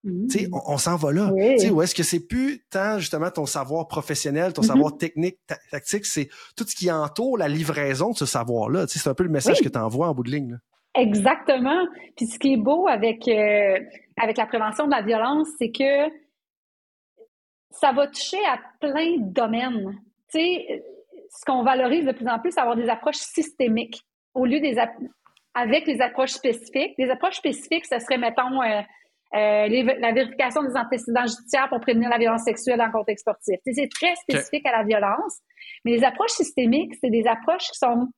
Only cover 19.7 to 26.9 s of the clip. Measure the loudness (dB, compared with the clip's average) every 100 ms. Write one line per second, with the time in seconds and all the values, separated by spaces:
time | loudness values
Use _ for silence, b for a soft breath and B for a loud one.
19.7 | -4 -6 -10 _ _ _ -2 0 -2 -6
20.7 | -10 -10 -20 _ -20 -20 -10 -4 0 2
21.7 | 2 2 2 0 -2 -4 -2 -2 0 0
22.7 | 0 0 -2 -2 -4 -6 -4 -4 _ 0
23.7 | 0 -2 -12 _ _ _ -2 0 2 0
24.7 | 0 -2 -4 -14 _ _ _ _ -4 2
25.7 | 2 0 0 0 0 -2 0 -2 -2 -4
26.7 | -4 -4